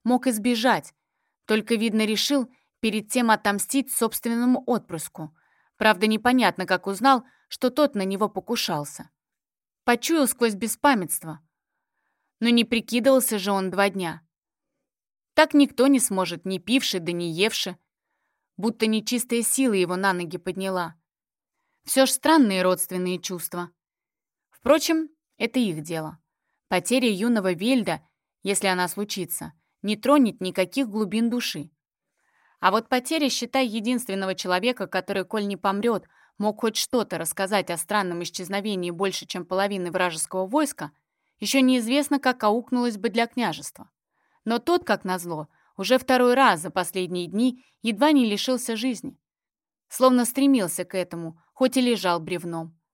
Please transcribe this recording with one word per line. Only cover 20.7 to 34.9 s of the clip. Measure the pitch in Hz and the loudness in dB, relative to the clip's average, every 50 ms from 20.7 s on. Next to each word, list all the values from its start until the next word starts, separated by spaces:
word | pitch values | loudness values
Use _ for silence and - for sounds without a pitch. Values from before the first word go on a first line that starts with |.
| 190 180 175 165 165 _ _ _ _ _ _ _ _ _ _ _ _ _ _ _ _ _ _ | -4 -4 -6 -6 -10 _ _ _ _ _ _ _ _ _ _ _ _ _ _ _ _ _ _
Всё | - - 262 269 262 | -2 2 2 2 2
ж | |
странные | - - - 294 320 320 269 214 190 185 185 | 2 0 2 4 6 6 6 6 4 2 2
родственные | 185 185 180 - - 185 180 180 180 185 175 | 2 2 2 -2 -6 -6 -4 -4 -4 -4 -4
чувства. | 175 - 190 175 165 - - 175 175 175 _ _ _ _ _ _ _ _ _ _ _ _ _ _ _ _ | -6 -8 -10 -8 -10 -10 -8 -10 -10 -10 _ _ _ _ _ _ _ _ _ _ _ _ _ _ _ _
Впрочем, | _ _ - 240 294 320 - - 330 320 320 302 _ _ _ _ _ - | _ _ 2 4 4 4 4 2 0 0 0 -4 _ _ _ _ _ -6
это | - 226 226 254 | -6 -2 0 0
их | 240 202 165 156 151 | 0 0 -2 -6 -6
дело. | 160 170 160 156 156 - - _ _ _ _ _ _ _ _ _ - | -6 -6 -6 -6 -8 -12 -16 _ _ _ _ _ _ _ _ _ -2
Потеря | 185 180 180 - 233 262 240 240 | -2 -2 0 2 2 2 2 2
юного | 208 180 208 240 240 220 185 190 180 | 0 2 0 0 2 2 2 0 -2
Вельда, | 160 190 233 269 254 202 180 165 151 _ _ _ _ _ _ _ _ | 0 0 0 2 2 0 -2 -4 -6 _ _ _ _ _ _ _ _
если | - 196 202 190 - | -4 -2 -2 0 0
она | 196 185 180 180 170 | 0 0 0 0 -2
случится, | - - 208 202 - 196 175 - - - 165 165 - _ _ _ _ _ - | -2 -6 -8 -6 -6 -8 -8 -6 -8 -10 -10 -12 -16 _ _ _ _ _ -4
не | 196 214 | -4 -4
тронет | 214 - 233 285 302 262 214 - - | -2 2 4 4 6 4 4 2 -4
никаких | 185 185 175 - - 180 - 269 277 220 | -6 -6 -2 -2 -2 -2 0 -4 -4 -2
глубин | 196 220 214 185 180 220 233 233 | -2 -4 -4 -2 -2 -2 -2 -2
души. | 233 247 - - - 160 143 165 _ _ _ _ _ _ _ _ _ _ _ _ _ _ _ _ _ - | -2 -4 -6 -6 -8 -8 -12 -14 _ _ _ _ _ _ _ _ _ _ _ _ _ _ _ _ _ -2
А | - 185 | 0 0
вот | 190 220 226 - | 0 0 0 0
потеря, | 254 254 247 - 320 320 294 262 | -2 -2 -2 -2 -2 0 0 0
считай, | - - 240 240 - 269 262 240 | -2 -2 -6 -2 -2 0 0 0
единственного | 208 226 202 233 254 240 - - 190 196 196 190 185 | -2 -4 -2 -2 -2 -2 -4 -4 -6 -4 -4 -4 -4
человека, | 185 - 190 180 185 185 240 247 - 202 | -4 -2 -2 0 0 0 0 -2 -2 -4
который, | 190 | -4